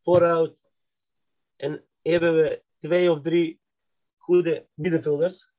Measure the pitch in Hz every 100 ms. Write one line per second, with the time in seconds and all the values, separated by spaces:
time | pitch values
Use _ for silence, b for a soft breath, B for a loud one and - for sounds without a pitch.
0 | - 175 170 165 160 _ _ _ _ _
1 | _ _ _ _ _ _ 143 151 _ _
2 | - 170 170 160 151 127 _ _ 151 175
3 | 180 156 143 170 165 - _ _ _ _
4 | _ _ - 180 165 151 - - 156 165
5 | 151 147 175 180 _